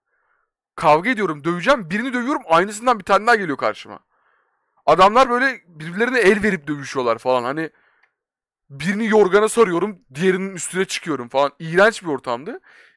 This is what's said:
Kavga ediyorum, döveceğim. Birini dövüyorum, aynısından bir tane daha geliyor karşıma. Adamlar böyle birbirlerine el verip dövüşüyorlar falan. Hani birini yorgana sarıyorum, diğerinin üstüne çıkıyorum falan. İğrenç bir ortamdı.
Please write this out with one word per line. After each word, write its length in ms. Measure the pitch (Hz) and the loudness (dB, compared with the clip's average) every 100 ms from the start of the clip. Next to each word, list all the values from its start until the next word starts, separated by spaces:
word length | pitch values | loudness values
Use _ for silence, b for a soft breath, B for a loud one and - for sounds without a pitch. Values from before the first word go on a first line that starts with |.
| _ _ _ _ _ _ _ - | _ _ _ _ _ _ _ -2
Kavga 340 | 165 151 202 | 2 4 2
ediyorum, 340 | 220 185 151 | -2 -4 -4
döveceğim. 460 | 151 175 185 277 160 | -4 -2 0 0 -2
Birini 220 | 208 262 | -6 -4
dövüyorum, 300 | 247 240 311 165 | -4 -4 -4 0
aynısından 500 | 165 202 208 247 220 | 0 0 -2 -2 -2
bir 60 | |
tane 220 | - 196 220 | 0 0 2
daha 100 | 226 | 0
geliyor 200 | 175 135 | 0 -2
karşıma. 400 | 117 104 107 101 _ _ _ _ _ _ _ _ - | -4 -4 -10 -18 _ _ _ _ _ _ _ _ 0
Adamlar 440 | 160 196 233 269 | 4 6 6 2
böyle 300 | 240 269 226 _ | 2 0 -4 _
birbirlerine 520 | 156 160 185 240 254 | -16 -10 -4 -2 2
el 220 | 190 214 | 2 2
verip 240 | 208 185 147 | 0 -2 -4
dövüşüyorlar 520 | 147 131 135 120 113 | -8 -6 -4 -2 -2
falan. 260 | 127 127 | 0 0
Hani 260 | 120 151 160 _ _ _ _ _ _ _ _ _ _ | -2 -6 -8 _ _ _ _ _ _ _ _ _ _
birini 360 | 139 165 202 220 | -10 -6 -2 2
yorgana 420 | 214 196 202 214 | 4 6 4 2
sarıyorum, 500 | 233 214 165 208 190 _ | 2 2 2 -2 -6 _
diğerinin 400 | 131 185 185 196 | -2 0 0 -2
üstüne 300 | 180 - 180 | -8 -8 -4
çıkıyorum 440 | 180 - 170 135 120 | -4 -6 -6 -8 -4
falan. 240 | 135 143 - | 0 0 -2
İğrenç 440 | 165 175 214 214 | -4 2 2 2
bir 60 | 170 | -4
ortamdı. 520 | 131 131 120 175 370 _ b b | -6 -4 -6 -8 -16 _ b b